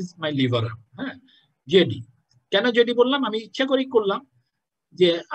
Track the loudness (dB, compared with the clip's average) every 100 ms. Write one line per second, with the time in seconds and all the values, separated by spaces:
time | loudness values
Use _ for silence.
0 | -10 -8 -4 0 0 0 -2 -8 _ -12
1 | -12 -12 _ _ _ _ 0 2 2 -2
2 | -12 _ _ _ _ -2 2 2 2 2
3 | 2 0 -2 -6 -6 -4 0 0 0 0
4 | 0 -2 -8 _ _ _ _ _ _ 0
5 | 2 2 -4